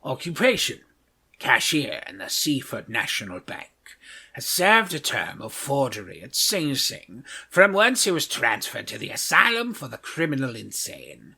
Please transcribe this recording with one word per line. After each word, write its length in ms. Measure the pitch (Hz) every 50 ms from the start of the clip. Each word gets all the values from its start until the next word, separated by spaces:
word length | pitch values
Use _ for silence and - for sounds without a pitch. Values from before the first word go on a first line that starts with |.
| _
Occupation, 760 | 151 135 - - 175 165 - 208 262 240 170 - - - - _ _ _ _ _ _ _ _ _ _ _ _
cashier 640 | - - 127 113 - - - 156 139 - - - - -
in 100 | 92 95
the 100 | 95 -
Seaford 600 | - - - 160 147 131 123 - - 110 95 -
National 500 | 110 113 - - - - 117 98 87 -
Bank, 300 | - - - - - - _ _ _ - - _ _ - - - - -
has 120 | _ - -
served 460 | - - - 175 196 220 226 220 180 175
a 40 | 151
term 420 | - - - 110 82 85 90 -
of 120 | - 110
forgery 720 | - - - - 139 139 139 123 107 107 101 92 92 78
at 120 | 87 - -
Sing 400 | - - - 208 190 156 147 139
Sing, 500 | 123 - - - 90 - - 90 117 - - - - - _
from 240 | - 175 190 202
whence 300 | 190 196 214 240 262 247
he 80 | - 208
was 160 | 180 160 135
transferred 640 | - - - 123 113 110 104 - - - 113 107 -
to 100 | 113 110
the 120 | 107 98
Asylum 640 | 95 - - - - 170 196 226 233 226 240 247 226
for 120 | - 143
the 120 | 127 113 -
Criminal 580 | - - - 156 165 160 147 131 135 127 117
Insane 800 | 110 104 104 98 - - - - - 64 67 73 58 55 - -